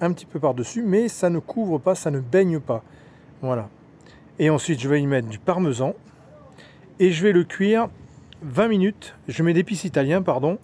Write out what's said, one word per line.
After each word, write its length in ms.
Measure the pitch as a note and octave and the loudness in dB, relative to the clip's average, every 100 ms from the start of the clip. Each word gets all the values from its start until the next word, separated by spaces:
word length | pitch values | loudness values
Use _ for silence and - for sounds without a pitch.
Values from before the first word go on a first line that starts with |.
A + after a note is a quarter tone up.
un 100 | F3 | -4
petit 140 | F3 - | -4 -8
peu 140 | D#3+ | -2
par-dessus, 420 | C#3+ B2 A#2 A3+ | -2 -2 -4 -4
mais 260 | A3+ G3 A#3 | 0 2 0
ça 220 | - F3+ | 0 -2
ne 80 | E3+ | -2
couvre 400 | - A#3 G#3 D#3 | -4 -6 -2 -2
pas, 160 | F#3 | 0
ça 160 | F#3 E3 | -2 -2
ne 100 | C#3 | -4
baigne 400 | B2 F#3 F#3+ D#3+ | 0 2 2 0
pas. 240 | - A2+ - - - - - - | -4 -6 -8 -20 -20 -20 -20 -10
Voilà. 260 | C3 B2 G#2 - - - - - - - | -4 -4 -6 -16 -20 -20 -20 -20 -16 0
Et 100 | D3+ | 2
ensuite, 300 | D3+ - C#3 | 2 0 -4
je 100 | C3+ | 0
vais 100 | D3 | 0
y 60 | C#3+ | 2
mettre 220 | C3+ A2+ | -2 -2
du 100 | G#2+ | -6
parmesan, 560 | - F3+ E3+ A#2 C3+ - - - - - - - - - - - | -4 0 0 0 -4 -6 -16 -20 -20 -20 -20 -20 -20 -20 -14 2
et 120 | F#3 | 2
je 120 | D#3+ | 4
vais 80 | G#3 | 4
le 120 | F3 | 4
cuire 460 | E3+ - G3 A3+ A#3 - - - - - | 2 0 2 2 0 -6 -20 -20 -20 -16
vingt 240 | D3+ B2+ A3+ | -6 0 2
minutes. 480 | G#3 F#3+ - - - - | 2 0 -2 -16 -18 -12
Je 140 | B2 | -2
mets 120 | E3 | 2
d'épices 300 | E3+ F3+ G3 | 2 0 -4
italiens, 380 | E3+ C#3+ C3+ F#3 | -4 0 2 0
pardon, 380 | F3 B2+ D3 G3 | 0 0 0 -4